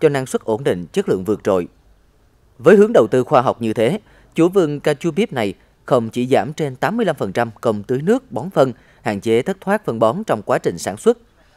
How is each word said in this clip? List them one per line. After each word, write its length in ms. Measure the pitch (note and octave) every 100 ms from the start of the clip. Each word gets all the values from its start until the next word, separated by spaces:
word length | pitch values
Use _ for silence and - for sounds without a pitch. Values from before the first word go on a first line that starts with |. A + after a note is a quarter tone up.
cho 80 | D#3
năng 160 | C#3 C3
suất 160 | A#3
ổn 220 | - A2
định, 220 | C#3 F#2+ F2
chất 160 | - G3
lượng 140 | G2+
vượt 160 | F#2 G2+
trội. 240 | - F#2+ E2+ _ _ _ _ _ _ _ _ -
Với 180 | A#2+ G3+
hướng 180 | G#3+
đầu 140 | A#3 A2+
tư 160 | B2+
khoa 180 | B2 C#3
học 200 | B2 G2
như 120 | A2+
thế, 260 | A2 A2+ G3 - _ _ -
chủ 140 | E3
vườn 300 | F#3+ D#3+ D3
cà 140 | -
chua 180 | D3 E3+
bíp 220 | D#3 A3+
này 200 | C3+ G#2+ - _ _ -
không 240 | C3 A2+
chỉ 180 | A#2+ B2+
giảm 260 | B2 G#2
trên 220 | D3+ D3+ B2+
tám 220 | C3+ A3+
mươi 80 | G3+
lăm 100 | D3
phần 160 | G#2
trăm 180 | F#2+ A#2 A2
công 220 | A#2+ G#2
tưới 180 | G2+ B2+
nước, 300 | D#3 B3+ -
bón 180 | - D#3+
phân, 240 | E3+ C3+ A#2 _ _
hạn 200 | A#2 G2+
chế 200 | A2+ A2+
thất 160 | A#2+ G3
thoát 240 | - G3 -
phân 140 | A2+
bón 240 | A2+ D#3
trong 180 | A3 A#2+
quá 160 | G2+ C3+
trình 200 | D3 E2+
sản 200 | G2+ G2+
xuất, 200 | - - _ _ _